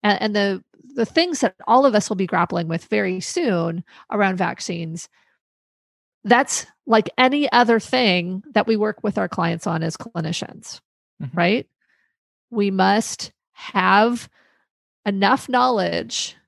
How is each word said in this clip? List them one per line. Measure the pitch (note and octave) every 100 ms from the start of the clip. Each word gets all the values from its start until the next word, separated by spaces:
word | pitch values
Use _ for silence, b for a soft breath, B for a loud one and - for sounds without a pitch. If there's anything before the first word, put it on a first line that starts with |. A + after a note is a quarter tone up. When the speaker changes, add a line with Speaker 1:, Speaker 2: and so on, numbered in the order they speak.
Speaker 1:
and, | G#3 G3+
and | G#3+ G#3
the, | G3+ F#3+ _ _ B3 C#4
the | A3
things | - F4+ D#4
that | G3 - -
all | A#3+ C#4
of |
us | G3+ -
will | F#3+
be | F#3
grappling | F3 E3+ F3 D#3+
with | E3+ -
very | G#3+ G3 F#3
soon | - - D4+ F3+ E3 E3+ - B B
around | G3+ G3 F#3
vaccines, | E3+ F3+ - E3+ E3 E3 - _ _ _ _ _ _ _ _ _ _ _
that's | G3+ - - - - _ -
like | A3 - -
any | B3+ C#4+ C#4+
other | A#3+ A#3 A3+
thing | - C4 A#3 F3+ F3 F#3 D4+
that | A3+ -
we | A3
work | G#3+ G#3
with | G#3 G#3
our | F#3
clients | - E3+ E3+ -
on | E3
as | E3 -
clinicians, | A3+ F3 D#3+ E3+ - - - - _ _ _ _
Speaker 2:
Mm-hmm. | C#3+ E3+
Speaker 1:
right? | E3+ A3 - _ _ _ _ _ _ _ _
We | A#3 G3+
must | F#3+ F#3+ G#3 - - - _ _
have | - - G3+ F#3 G3 A3+ A#3+ - _ _ _ _ _ _ _ G#3+
enough | G3 G3 C4 -
knowledge | B3 B3+ A3+ F3 E3 - - - -